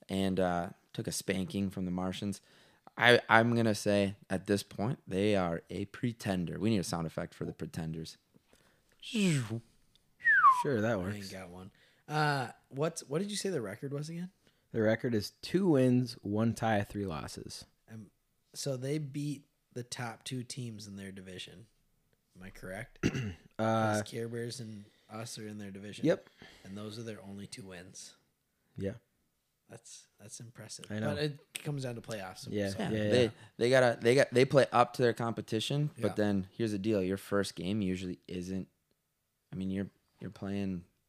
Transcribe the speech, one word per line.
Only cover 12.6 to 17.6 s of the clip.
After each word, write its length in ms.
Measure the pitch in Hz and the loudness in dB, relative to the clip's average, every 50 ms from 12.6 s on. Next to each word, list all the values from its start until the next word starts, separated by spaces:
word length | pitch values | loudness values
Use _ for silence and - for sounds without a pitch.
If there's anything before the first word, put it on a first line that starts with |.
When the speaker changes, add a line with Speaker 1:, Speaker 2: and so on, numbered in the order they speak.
| _ _ | _ _
Speaker 3:
what's, 320 | - 131 147 165 170 - - - | -4 -2 -2 -2 -2 -6 -8 -4
what 120 | 135 160 | -4 -4
did 100 | 202 202 | -2 -4
you 80 | 208 190 | -4 -4
say 120 | - 196 | -4 -2
the 120 | 185 147 | -2 -2
record 320 | 113 98 101 110 - 139 135 | -4 -4 -6 -8 -8 -6 -6
was 160 | 143 151 156 | -6 -8 -8
again? 200 | 165 170 180 185 - _ _ _ _ _ _ _ | -8 -10 -10 -10 -12 _ _ _ _ _ _ _
Speaker 2:
The 100 | - 113 | 0 2
record 320 | 110 107 110 117 - 131 117 | 4 4 4 2 2 0 0
is 180 | 107 104 - - _ | 0 -2 -2 -8 _
two 260 | - - - 175 202 185 | -4 0 0 2 4 6
wins, 440 | 156 135 131 127 123 127 127 120 - - | 6 6 6 6 6 4 2 0 -4 -8
one 320 | - 101 101 104 113 117 107 | -6 -2 0 2 2 2 2
tie, 280 | - - 113 110 101 101 | 0 0 2 2 2 0
three 220 | - - 104 101 | -2 -4 -4 -4
losses. 600 | 95 82 - - - - - - - - - | -4 -4 -6 -8 -8 -10 -12 -12 -12 -14 -14